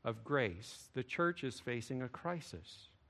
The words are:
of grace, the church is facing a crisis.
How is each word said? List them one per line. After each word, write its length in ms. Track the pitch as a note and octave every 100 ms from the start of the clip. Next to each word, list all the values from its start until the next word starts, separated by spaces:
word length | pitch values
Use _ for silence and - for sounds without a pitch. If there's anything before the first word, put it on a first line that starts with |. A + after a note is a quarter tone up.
of 200 | A#2+ A2+
grace, 680 | A2+ C#3+ A2+ F2 G#2 - -
the 100 | B2+
church 400 | A#2+ - E3+ F3
is 160 | C3+ -
facing 420 | - A#2+ A2+ C3
a 60 | B2+
crisis. 800 | - E3 F3 - E2 - - - -